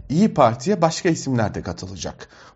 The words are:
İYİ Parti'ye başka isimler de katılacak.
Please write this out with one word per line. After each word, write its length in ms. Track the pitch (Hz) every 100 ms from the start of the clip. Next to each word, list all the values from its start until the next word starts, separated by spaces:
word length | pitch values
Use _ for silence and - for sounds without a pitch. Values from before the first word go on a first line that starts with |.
| -
İYİ 260 | 156 214
Parti'ye 480 | - 120 117 175 202
başka 260 | 165 - 180
isimler 460 | 160 135 123 101
de 80 | -
katılacak. 640 | 92 82 98 87 - - - - -